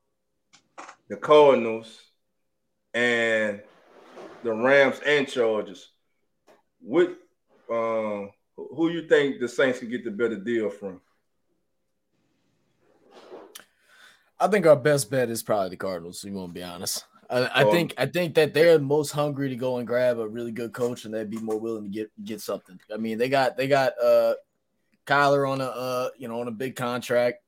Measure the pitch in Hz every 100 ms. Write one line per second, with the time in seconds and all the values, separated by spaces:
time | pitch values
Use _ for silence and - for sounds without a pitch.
0 | _ _ _ _ _ _ _ - - -
1 | - 101 - 151 143 120 113 113 113 -
2 | _ _ _ _ _ _ _ _ _ 117
3 | 120 117 113 110 107 101 - _ _ -
4 | - - - - 117 110 127 139 135 -
5 | 139 147 135 127 113 107 98 92 - _
6 | _ _ _ _ _ _ _ _ - 160
7 | 175 - _ _ _ _ - 117 113 110
8 | 107 104 98 _ _ - - 135 165 170
9 | 156 151 139 117 120 - 131 123 113 120
10 | 117 101 117 101 107 117 104 - 98 90
11 | _ _ _ _ _ _ _ _ _ _
12 | _ _ _ _ _ _ _ _ _ _
13 | _ - - - - - _ _ _ _
14 | - _ _ - 175 208 160 139 147 143
15 | - 135 117 113 - 107 92 92 95 87
16 | 85 90 101 98 90 85 90 87 - -
17 | - _ - 123 123 127 120 170 160 -
18 | 131 175 170 160 147 147 170 160 135 147
19 | 139 147 147 135 139 123 127 123 113 120
20 | 123 117 110 117 120 113 117 127 120 120
21 | 107 107 107 110 110 107 113 110 104 107
22 | 107 - 104 104 - 98 _ 92 - 107
23 | 113 110 127 139 127 - 135 139 127 -
24 | 120 117 113 107 _ _ _ _ _ _
25 | - 143 139 143 135 135 131 120 127 127
26 | 127 - 120 117 120 107 131 - 120 123
27 | - 120 123 120